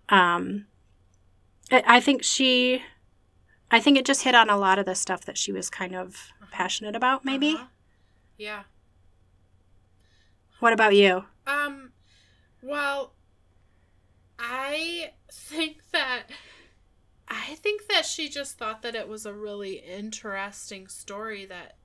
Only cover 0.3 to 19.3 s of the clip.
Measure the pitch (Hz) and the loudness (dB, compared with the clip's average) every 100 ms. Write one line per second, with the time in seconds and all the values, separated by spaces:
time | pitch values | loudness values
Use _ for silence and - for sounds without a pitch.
0.3 | 175 185 202 208 _ _ _ _ _ _ | 2 -4 -8 -10 _ _ _ _ _ _
1.3 | _ _ _ - 254 - 240 262 262 - | _ _ _ 2 2 6 6 6 0 0
2.3 | - 262 247 254 254 - _ _ _ _ | 0 2 2 2 0 -6 _ _ _ _
3.3 | _ _ _ - 226 294 277 254 269 262 | _ _ _ 2 4 6 4 4 0 4
4.3 | 240 220 202 190 196 190 185 - 180 - | 6 6 4 4 2 0 -4 -4 -6 -6
5.3 | - - 190 180 - 185 185 185 - - | -8 -6 -6 -8 -8 -8 -8 -12 -14 -20
6.3 | _ 202 - 185 - 214 226 247 269 269 | _ -16 -6 -4 -4 -6 0 0 0 -2
7.3 | 269 294 311 - _ _ _ _ _ _ | -2 0 -2 -8 _ _ _ _ _ _
8.3 | - 208 208 196 _ _ _ _ _ _ | -16 -14 -14 -16 _ _ _ _ _ _
9.3 | _ _ _ _ _ _ _ _ _ _ | _ _ _ _ _ _ _ _ _ _
10.3 | _ _ - 233 226 220 202 196 185 - | _ _ 2 4 6 6 8 8 4 -4
11.3 | _ 269 285 294 277 254 _ _ _ _ | _ -4 -2 -4 -8 -20 _ _ _ _
12.3 | _ _ _ 254 294 285 277 254 _ _ | _ _ _ -10 -6 -4 -4 -8 _ _
13.3 | _ _ _ _ _ _ _ _ _ _ | _ _ _ _ _ _ _ _ _ _
14.3 | - 240 254 269 302 330 339 320 _ _ | -12 -10 -8 -6 -6 -6 -8 -12 _ _
15.3 | - - 302 311 - - 330 269 240 - | -20 -12 -6 -6 -8 -6 -4 -4 -6 -10
16.3 | 269 - - _ _ _ _ _ _ - | -20 -20 -20 _ _ _ _ _ _ -12
17.3 | - - 311 415 415 - 370 320 - 294 | -10 -10 -6 -4 -4 -2 -2 -2 -6 -8
18.3 | 285 277 - 220 220 240 226 196 214 214 | -8 -12 -8 -10 -8 -8 -10 -10 -12 -12